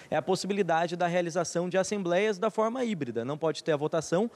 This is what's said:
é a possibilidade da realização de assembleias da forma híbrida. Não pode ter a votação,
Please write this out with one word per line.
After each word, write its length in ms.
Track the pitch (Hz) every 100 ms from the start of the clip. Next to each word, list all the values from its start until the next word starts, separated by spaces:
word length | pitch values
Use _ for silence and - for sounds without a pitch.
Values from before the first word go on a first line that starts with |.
| -
é 60 | 151
a 60 |
possibilidade 760 | 165 185 190 202 170 165 175 175
da 100 | 175
realização 600 | 180 175 175 160 170 180
de 100 | 190
assembleias 600 | 190 208 175 175 220 185
da 120 | 220
forma 320 | - 220 254 233
híbrida. 400 | 185 127 117 120
Não 120 | 147
pode 240 | 165 147
ter 120 | -
a 40 | 147
votação, 540 | 151 165 - 170 233